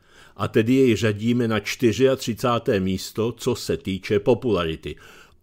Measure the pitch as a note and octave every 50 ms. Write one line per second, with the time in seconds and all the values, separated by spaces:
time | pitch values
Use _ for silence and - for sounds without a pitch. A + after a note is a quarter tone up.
0 | _ _ _ - - - - - G#2 G#2+ - A#2+ A2 A#2 C3 C3+ C3+ B2 A2 F#2+
1 | A#2 G#2+ G2+ G2+ A2 A#2 A#2+ B2 A#2+ A2+ A2+ G#2 - - - - B2+ A2+ G2+ G#2+
2 | C3 C3 C3+ - - B2+ A2 - - B2 A#2+ A2+ - - A2+ G2 F#2+ F#2+ F#2+ F#2
3 | - - - A2+ G#2+ A#2 A#2+ - - B2+ A#2 - - - - - - G2 F#2+ F#2
4 | - - A2 G2+ - C3+ A#2+ - - A#2+ G2+ F2 F2 D#2+ D#2+ D#2 - D2+ D2 -
5 | - - - - - _ _ _